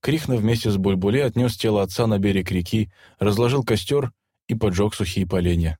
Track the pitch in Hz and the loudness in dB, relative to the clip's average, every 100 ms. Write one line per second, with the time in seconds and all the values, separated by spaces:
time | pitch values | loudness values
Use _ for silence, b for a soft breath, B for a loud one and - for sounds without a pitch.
0 | - 156 156 127 110 117 113 98 95 95 | 0 -2 0 0 2 0 0 0 0 0
1 | 98 123 139 113 123 - 113 104 95 - | 2 2 0 0 -2 0 0 0 0 0
2 | 117 104 101 95 90 92 87 113 104 b | 0 2 2 0 0 -4 -2 -2 -2 b
3 | b b 101 104 120 139 117 107 - 143 | b b 0 2 2 0 0 -2 0 -2
4 | 131 - _ _ _ 113 110 90 104 - | -2 -8 _ _ _ -2 -2 0 -2 -2
5 | 90 98 92 95 87 87 82 78 | -4 -2 -2 0 2 2 0 -4